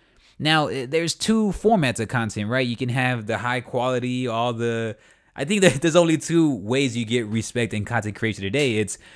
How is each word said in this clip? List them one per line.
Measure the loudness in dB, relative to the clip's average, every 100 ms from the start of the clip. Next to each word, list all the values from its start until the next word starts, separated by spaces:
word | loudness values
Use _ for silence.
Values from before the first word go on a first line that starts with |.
| _ _ _ -4
now, | 2 2 2
eh, | -2 -2
there's | -2 -2
two | -2 0 2 2
formats | 0 2 4 2 0
of | -2
content, | -2 -2 -4 -2
right? | 0 -2
You | -2
can | -2
have | 0 0 -2 -2
the | -4
high | -2 -4
quality, | -4 -2 0 0 -2 -2 -2
all | -2 -2
the, | -2 -2 -2 -4 -8 _ _ _ -8
I |
think | -2 4
that | 4
<laughs> | 4
there's | 4 4
only | 4 2
two | 0 2 2
ways | 0 -2 0 0 -2
you |
get | -2 -2 0
respect | -2 -2 -2 -2
in | -4
content | -2 -2 -2 -2
creation | -4 -2
today. | -2 0 0 0
It's | -2 -6 -16